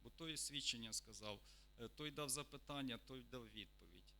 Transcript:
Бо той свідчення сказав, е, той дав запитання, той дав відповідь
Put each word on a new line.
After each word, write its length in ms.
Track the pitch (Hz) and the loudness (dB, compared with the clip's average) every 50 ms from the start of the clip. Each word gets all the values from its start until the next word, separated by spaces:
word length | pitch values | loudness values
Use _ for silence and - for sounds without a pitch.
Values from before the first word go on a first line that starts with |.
| - | -12
Бо 60 | 120 | -14
той 280 | - - 165 160 156 | -8 -2 0 2 4
свідчення 560 | 139 - - 143 147 - - - 117 113 113 107 | 4 4 4 4 6 6 6 4 4 2 0 0
сказав, 460 | - - 113 107 95 107 107 101 101 - - - - - - - - | 0 0 -2 -8 -2 0 0 0 0 -4 -12 -16 -16 -16 -18 -8 -6
е, 80 | 117 | -6
той 240 | 110 - - 151 151 | -4 -2 -2 -2 0
дав 180 | 147 147 151 139 | 2 2 4 4
запитання, 720 | 135 147 143 - - 135 - - 147 143 135 127 117 113 - | 4 2 2 -2 -6 -10 -4 0 2 4 4 4 2 0 -2
той 160 | - 131 131 | -6 -6 -6
дав 300 | 120 120 127 127 117 110 | -4 -4 -6 -6 -6 -4
відповідь 600 | 104 110 98 - - - 87 87 87 87 - - - | -4 -6 -6 -6 -8 -16 -16 -14 -14 -14 -14 -16 -18